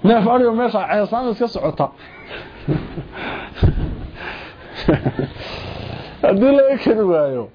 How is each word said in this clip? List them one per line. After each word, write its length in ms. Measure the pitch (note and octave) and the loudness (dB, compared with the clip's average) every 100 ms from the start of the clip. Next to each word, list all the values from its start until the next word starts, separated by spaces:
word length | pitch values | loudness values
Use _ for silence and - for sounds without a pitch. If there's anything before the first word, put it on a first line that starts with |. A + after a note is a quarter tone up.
Neef 240 | F#3 A#3 G#3+ | 6 6 4
ariyo 240 | B3 B3 | 4 4
meesha 360 | A3+ B3 G#3 F#3 | 2 0 0 0
ceesaan 420 | G#3 G3+ A3+ B3+ | 0 0 -2 -2
iska 180 | G#3 A#3 | -2 -4
socota. 400 | F3 C#3+ - C#3+ | -2 -4 -2 -4
<laughs> 60 | - - - - - - - - D#3 - E3+ - - - - - - - - - - - - - - - - - - - D3+ D3 - C#3 - - - - - - - - - | -4 -20 -20 -16 -14 -14 -12 -4 -4 -4 -12 -12 -12 -10 -10 -12 0 2 2 -4 -6 -12 -14 -14 -14 -16 -20 -18 -6 0 0 0 -4 -6 -8 -14 -12 -12 -12 -12 -12 -14 0
Haddii 340 | - G3 B3+ C#4 | 2 4 6 6
laga 220 | C4+ C#4 | 6 4
kari 180 | - A3 | 2 2
waayo 460 | G3+ E3 D3 B2+ A2 | 4 4 2 -2 -6